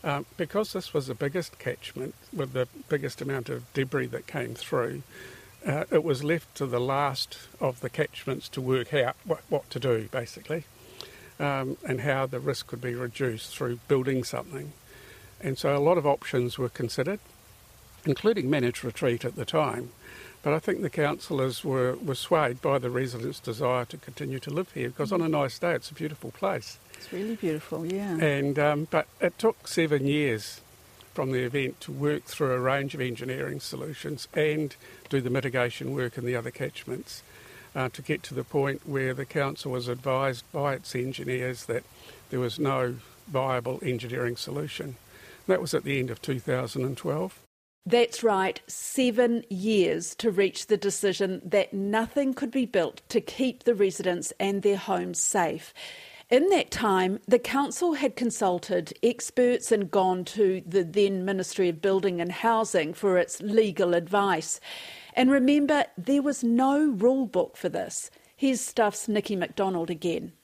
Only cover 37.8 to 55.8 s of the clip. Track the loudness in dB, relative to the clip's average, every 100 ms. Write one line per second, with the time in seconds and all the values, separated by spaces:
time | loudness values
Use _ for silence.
37.8 | -4 -6 -4 -4 -4 -8 -2 0 0 -2
38.8 | -4 -2 -2 -4 -4 -2 -2 -4 -6 -4
39.8 | -4 -4 0 0 0 -2 -8 -2 -2 -2
40.8 | -4 -4 -4 -4 -4 -2 -4 -6 -6 -6
41.8 | -6 -20 -20 -20 -6 -2 -2 0 0 2
42.8 | 0 -4 -14 -20 -4 0 2 0 -2 -4
43.8 | -2 -4 -4 -2 -2 -4 -6 -6 -6 -6
44.8 | -8 -10 -18 -20 -20 -10 0 2 2 -2
45.8 | 0 -2 -2 -4 -4 -4 0 -2 -2 -4
46.8 | -4 -4 -4 -2 -4 -8 _ _ _ _
47.8 | 2 2 2 2 2 2 0 -2 -12 -12
48.8 | -4 2 4 4 4 2 -2 -2 2 4
49.8 | 4 2 -4 -2 0 2 2 0 0 0
50.8 | 2 0 0 2 0 -2 2 2 2 -2
51.8 | 0 0 0 0 0 0 -2 0 2 2
52.8 | 0 -4 _ -2 -2 0 0 2 0 4
53.8 | 2 2 -2 0 -4 -2 -2 2 2 2
54.8 | 0 -2 -2 -2 2 2 2 -2 -10 -16